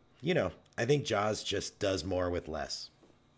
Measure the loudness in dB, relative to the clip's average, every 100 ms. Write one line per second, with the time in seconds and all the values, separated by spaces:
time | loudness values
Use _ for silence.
0 | _ -8 0 0 0 -4 -10 -2 2 2
1 | 2 2 2 0 -2 -2 -4 -2 0 0
2 | 0 0 0 0 -4 -6 -6 -8 -10 _
3 | -20 _ _